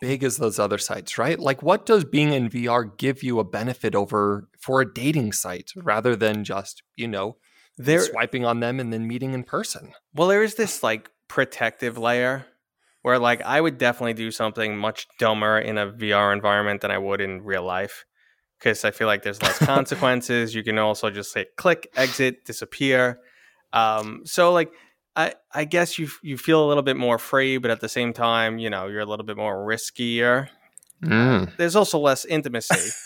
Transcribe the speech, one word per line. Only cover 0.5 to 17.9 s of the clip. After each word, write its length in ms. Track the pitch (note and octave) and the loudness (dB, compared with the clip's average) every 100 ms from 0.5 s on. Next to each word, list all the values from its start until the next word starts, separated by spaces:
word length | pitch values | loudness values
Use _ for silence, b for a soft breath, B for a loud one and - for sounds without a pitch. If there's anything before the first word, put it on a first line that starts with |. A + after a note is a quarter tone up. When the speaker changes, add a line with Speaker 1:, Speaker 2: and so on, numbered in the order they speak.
| G#2 | 0
Speaker 1:
other 200 | G2+ G2 | 0 0
sites, 380 | - G2 F2+ - | -4 -6 -8 -2
right? 200 | B2+ E3+ | -2 0
Like, 240 | C#3 C3 | 0 0
what 240 | D3+ G#3 - | 2 2 4
does 180 | G#3+ | 4
being 280 | D3+ C#3+ D3+ | 4 2 4
in 140 | C#3 A#2 | 2 0
V 180 | B2 A#2+ | -2 0
R 160 | A#2+ | 0
give 380 | A2 F#2+ C3 C3 | 0 -2 -2 -2
you 160 | B2 A2+ | -2 0
a 60 | |
benefit 500 | F#2 G#2 A#2+ B2 A2+ | 0 -2 -4 -2 0
over 540 | G2+ G2+ G#2+ G2+ G2+ - _ | 0 0 2 2 0 -8 _
for 220 | - C3 | 0 2
a 100 | A#2 | 2
dating 400 | - C3+ D#3 G#2+ | 0 0 0 0
site 380 | - F#2 F2+ - | -2 -6 -8 -12
rather 400 | - E3+ G#2+ A#2+ | -8 -2 0 2
than 300 | A2 A2 G#2+ | 2 0 0
just, 380 | G2 G2 - - _ - | -4 -8 -8 -18 _ -10
you 120 | A#2 | -6
know, 300 | G2+ G2+ - b b b - | -4 -6 -8 b b b -6
Speaker 2:
There 220 | B2+ E3+ | 2 2
Speaker 1:
swiping 420 | F3+ - A#2+ C3 | 2 0 -2 0
on 160 | A#2+ A#2 | 0 0
them 180 | A#2 C3 | -2 -2
and 140 | A#2+ | -4
then 160 | A2+ A2+ | -4 -4
meeting 240 | B2 C3 | -6 -4
in 100 | C3 | -6
person? 500 | B2 D#3 A3 - C#3 - _ | -6 -6 -6 -10 -14 -20 _
Speaker 2:
Well, 140 | D3 F3+ | 0 2
there 140 | G3+ | 4
is 120 | A3 G#3+ | 2 0
this, 260 | G#3 - | -4 -2
like, 280 | A2+ A2 - _ - | -2 -2 -6 _ -6
protective 680 | - C3 - A#2 - B2 A#2 | -2 -2 -2 -4 -2 -6 -2
layer 480 | A#2 A#2+ B2 C3+ - _ _ _ _ _ | 0 2 0 -2 -10 _ _ _ _ _
where, 160 | B2+ B2+ | 2 4
like, 220 | A#2+ A#2 | 4 2
I 180 | G#2+ C#3+ | 2 2
would 180 | E3 C3 | 2 2
definitely 360 | B2 A#2+ A#2+ | 0 0 -4
do 160 | A2+ A2+ | -4 -6
something 460 | - A2 G#2+ G#2+ G#2 | -2 -4 -2 -4 -2
much 300 | G#2+ - - - | -4 -6 -12 0
dumber 400 | A2+ G#2+ G#2+ A2 | 2 4 4 2
in 180 | - G#2+ | 2 -2
a 120 | G2+ | -4
V 220 | A#2 G#2+ | -4 2
R 200 | G2+ G2+ | 4 4
environment 480 | G2+ G#2 G2+ G#2 G2+ | 2 2 2 2 -2
than 80 | G2+ | -2
I 80 | G2 | -2
would 220 | G2 G2 | -2 -2
in 220 | G2 F#2+ | -4 -6
real 220 | G2+ F#2+ | -4 -4
life, 400 | F#2 F#2 G2+ | -2 -4 -6